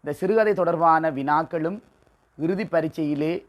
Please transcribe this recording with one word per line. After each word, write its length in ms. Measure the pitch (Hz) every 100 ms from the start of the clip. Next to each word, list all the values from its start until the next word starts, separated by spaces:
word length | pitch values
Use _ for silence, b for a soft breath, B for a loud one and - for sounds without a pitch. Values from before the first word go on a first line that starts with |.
இந்த 120 | 143 143
சிறுகதை 320 | 185 220 214 190
தொடர்பான 500 | 170 165 165 160 160 135
வினாக்களும் 600 | 139 151 160 165 160 202 _ _ _ _ _ -
இறுதி 260 | 160 190
பரீட்சையிலே 680 | 208 165 156 156 151 147 151 175